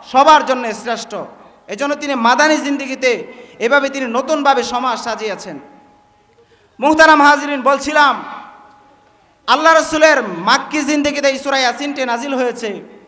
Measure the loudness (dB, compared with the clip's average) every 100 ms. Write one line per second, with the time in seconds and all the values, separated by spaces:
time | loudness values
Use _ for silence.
0 | 0 2 6 6 4 -4 -4 -8 -8 -8
1 | -8 -12 -12 -18 -20 _ -16 -6 -4 -4
2 | -4 0 2 4 4 2 -2 -4 -6 -2
3 | -2 -2 -6 -18 -20 -6 0 0 0 -6
4 | -4 -4 -2 -2 0 0 -2 -4 -4 -4
5 | -6 -8 -8 -10 -12 -16 -20 -20 _ _
6 | _ _ _ _ _ _ _ _ 0 6
7 | 6 8 6 4 0 -4 0 0 0 2
8 | 2 0 -10 -16 -18 -20 -20 _ _ _
9 | _ _ _ _ -2 2 4 4 2 2
10 | 4 4 0 -6 0 0 0 -4 -2 0
11 | 0 0 -2 -2 -4 -2 -2 -2 -8 -6
12 | -4 -4 -4 -4 -4 -4 -10 -10 -14 -20